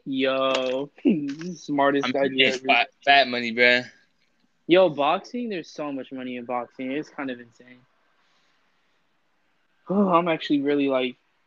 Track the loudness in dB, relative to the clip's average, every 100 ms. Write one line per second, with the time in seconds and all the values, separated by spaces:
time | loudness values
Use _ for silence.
0 | -6 -2 -2 0 0 0 -2 -4 -8 -2
1 | 0 0 -2 -8 -10 -12 -6 0 2 2
2 | 0 -2 -2 2 0 0 0 0 0 _
3 | 4 4 4 0 -2 2 4 4 0 -12
4 | _ _ _ _ _ _ 2 4 4 2
5 | 0 -2 -4 -10 -8 -8 -10 -10 -10 -10
6 | -12 -12 -12 -10 -8 -6 -8 -10 -8 -8
7 | -10 -10 -10 -10 -14 _ -20 -20 _ _
8 | _ _ _ _ _ _ _ _ _ _
9 | _ _ _ _ _ _ _ _ -4 0
10 | 2 2 2 -2 0 0 0 0 0 0
11 | -2 -6 _ _